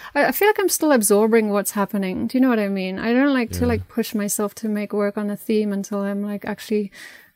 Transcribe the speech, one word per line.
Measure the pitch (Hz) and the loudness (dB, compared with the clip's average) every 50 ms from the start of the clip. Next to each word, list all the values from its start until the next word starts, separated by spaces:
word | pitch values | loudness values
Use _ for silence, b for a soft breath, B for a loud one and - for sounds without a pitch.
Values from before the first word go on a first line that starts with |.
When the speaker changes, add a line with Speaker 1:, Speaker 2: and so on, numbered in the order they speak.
| B B B | B B B
Speaker 1:
I, | 285 277 | 0 0
I | - | 0
feel | - - 392 427 | 0 2 2 2
like | 427 - | 2 2
I'm | 392 349 | 0 0
still | - - 320 302 | 0 0 2 4
absorbing | 277 233 202 - 202 202 220 220 226 226 220 208 | 4 4 4 4 4 4 4 4 4 4 4 2
what's | 202 208 208 - | 0 0 -2 -2
happening. | - 208 196 - - 202 196 185 185 - 233 | -2 -2 -2 0 0 -2 -2 -2 -2 -2 -4
Do | 226 - | 0 2
you | 254 | 2
know | 262 262 | 4 4
what | 233 220 | 4 2
I | 208 196 | 0 0
mean? | 196 190 185 185 190 - | -2 -2 -2 -4 -4 -4
I | - 226 | -2 0
don't | 240 254 277 285 | 2 4 4 4
like | 269 254 233 233 | 2 2 0 -2
to, | 90 90 | -2 -2
Speaker 2:
Yeah. | 247 | 0
Speaker 1:
like, | 240 - - - - | 0 0 -2 -4 -4
push | - 233 214 - - | -4 -4 -4 -2 -2
myself | 208 202 202 - - 208 202 - | -2 -2 -2 -2 -2 -2 -4 -4
to | - 226 220 | -6 -4 -4
make | 208 208 208 202 | -2 -2 -4 -4
work | 208 208 202 202 - | -2 -2 -2 -2 -2
on | 220 208 208 | -2 -4 -4
a | 208 | -4
theme | - - - 220 214 208 208 | -4 -2 0 0 0 0 0
until | 196 196 196 - 208 202 | -2 -4 -4 -4 -4 -4
I'm, | 196 202 202 202 | -2 -2 -4 -4
like, | 202 208 208 202 - | -4 -4 -6 -6 -6
actually | 220 202 - - - 214 214 208 202 B B B B B B B B B | -8 -8 -8 -4 -2 -2 -2 -2 -4 B B B B B B B B B